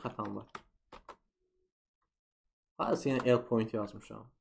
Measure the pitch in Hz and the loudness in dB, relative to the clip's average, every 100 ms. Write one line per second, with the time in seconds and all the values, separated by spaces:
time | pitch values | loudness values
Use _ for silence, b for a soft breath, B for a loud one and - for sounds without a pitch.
0 | 123 - 104 101 107 - - _ _ - | -6 -6 -6 -6 -10 -18 -20 _ _ -20
1 | - - _ _ _ _ _ _ _ _ | -20 -20 _ _ _ _ _ _ _ _
2 | _ _ _ _ _ _ _ - - 170 | _ _ _ _ _ _ _ -4 0 2
3 | 139 131 127 120 - 117 110 110 101 101 | 2 2 6 4 6 2 2 -2 -4 -8
4 | - 110 110 _ | -14 -16 -16 _